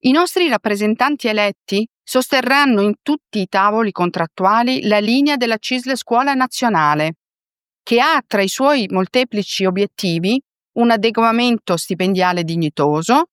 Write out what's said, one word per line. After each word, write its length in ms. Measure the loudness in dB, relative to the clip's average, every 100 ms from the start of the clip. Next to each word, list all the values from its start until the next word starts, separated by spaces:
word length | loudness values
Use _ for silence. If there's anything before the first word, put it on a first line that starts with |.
I 100 | 2
nostri 380 | 2 2 0 0
rappresentanti 800 | 0 -2 -2 -2 0 0 0 -2
eletti 580 | 0 -2 -4 -4 -4 -4 _
sosterranno 800 | -4 -2 0 0 2 2 4 4
in 140 | 2 -2
tutti 380 | -2 -4 _ -6
i 80 | -2
tavoli 460 | 2 2 2 -2
contrattuali 960 | 0 -4 -2 -6 0 2 2 2 -2 0
la 100 | 0
linea 380 | 2 2 2 0
della 200 | -2 -4
cisle 380 | -4 -6 -4
Scuola 400 | -6 -2 0 0
Nazionale, 840 | 0 -2 -2 0 2 2 2 -2 -6 _ _ _ _ _ _
che 160 | -2 0
ha 200 | 2 0 -2
tra 160 | -2
i 60 | -2
suoi 400 | 0 0 0 0
molteplici 760 | -2 -2 -2 -2 -4 -6 -2 -2
obiettivi 760 | 0 -4 -4 -4 -2 -2 -2 -4 _ _ -2
un 120 | 2
adeguamento 840 | 2 0 0 0 2 0 -2 -2 -4
stipendiale 680 | -4 -4 -2 0 0 0
dignitoso 840 | -2 -2 -2 0 0 0 2 2 0